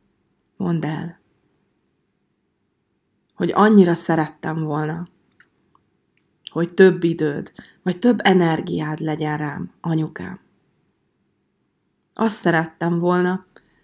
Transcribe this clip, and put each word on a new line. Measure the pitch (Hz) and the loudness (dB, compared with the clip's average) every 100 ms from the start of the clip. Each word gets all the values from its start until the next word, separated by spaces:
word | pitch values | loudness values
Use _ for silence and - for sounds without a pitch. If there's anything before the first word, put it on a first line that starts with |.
| _ _ _ _ _ - | _ _ _ _ _ -8
Mondd | 180 165 151 | -4 -4 -4
el, | 156 170 - _ _ _ _ _ _ _ _ _ _ _ _ _ _ _ _ _ _ _ _ _ - | -8 -10 -14 _ _ _ _ _ _ _ _ _ _ _ _ _ _ _ _ _ _ _ _ _ -6
hogy | 175 | -2
annyira | - 208 208 175 | 2 6 6 6
szerettem | 165 - 160 151 - 160 160 | 2 0 -2 -2 -6 -8 -6
volna, | 156 151 151 165 175 _ _ _ _ _ _ _ _ _ _ _ _ _ - | -4 -4 -4 -6 -12 _ _ _ _ _ _ _ _ _ _ _ _ _ -10
hogy | 156 170 | -4 0
több | - 190 170 | 6 6 6
időd, | 165 165 151 147 - - - _ | -2 -2 -4 -4 -10 -16 -20 _
vagy | 180 175 | -6 -2
több | 240 208 | 0 2
energiád | 208 185 165 160 - 165 151 156 | 4 4 4 0 -4 -6 -6 -6
legyen | 160 156 151 151 | -6 -4 -4 -4
rám, | 151 147 180 _ | -6 -8 -12 _
anyukám. | 170 160 156 - 185 185 _ _ _ _ _ _ _ _ _ _ _ _ _ _ _ _ _ | -4 -2 -2 -8 -14 -14 _ _ _ _ _ _ _ _ _ _ _ _ _ _ _ _ _
Azt | - 220 - | -4 0 2
szerettem | 175 165 160 - 170 170 | 2 0 -2 -4 -2 0
volna, | 175 180 180 185 - - _ _ | 2 2 0 -2 -8 -20 _ _